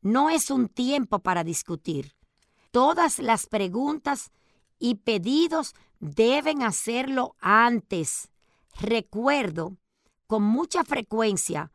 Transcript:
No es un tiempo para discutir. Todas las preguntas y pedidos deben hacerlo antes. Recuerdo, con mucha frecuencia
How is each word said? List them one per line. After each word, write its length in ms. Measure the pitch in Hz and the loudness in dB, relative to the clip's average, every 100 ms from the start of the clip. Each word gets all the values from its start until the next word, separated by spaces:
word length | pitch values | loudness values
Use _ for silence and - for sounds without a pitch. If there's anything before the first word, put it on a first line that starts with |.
No 280 | 196 233 294 | 2 2 4
es 200 | 320 - | 2 0
un 200 | 269 240 | 0 -2
tiempo 500 | - 247 285 240 208 | -2 -2 0 0 -2
para 240 | - 175 | 0 -2
discutir. 720 | 165 165 - 170 - 151 139 _ _ _ _ _ _ | -2 -6 -6 -8 -6 -6 -8 _ _ _ _ _ _
Todas 480 | 240 269 339 339 - | 2 4 4 2 0
las 280 | 254 226 - | 0 0 0
preguntas 840 | 214 196 190 285 302 - 285 - _ _ _ _ _ | -2 -2 -2 -2 -4 -4 -6 -8 _ _ _ _ _
y 160 | 240 220 | -2 -2
pedidos 800 | - 214 175 285 330 320 294 - _ _ | 0 -2 2 2 2 0 -4 -10 _ _
deben 640 | 151 143 226 277 294 294 | -12 2 4 4 0 0
hacerlo 720 | 233 - - 233 262 262 - _ | -2 -2 -4 -4 -2 -2 -4 _
antes. 920 | 180 214 233 233 - 180 156 - - _ _ _ _ - | 2 4 4 2 -2 -6 -4 -6 -10 _ _ _ _ -10
Recuerdo, 960 | - 226 185 202 247 285 214 160 165 190 _ _ _ _ _ | -2 -2 -2 -2 0 0 -2 -6 -8 -10 _ _ _ _ _
con 160 | 220 | 0
mucha 420 | 208 233 339 370 302 | 2 2 0 -2 -2
frecuencia 840 | 277 220 214 226 190 - 165 151 | -4 -4 0 0 0 -4 -6 -8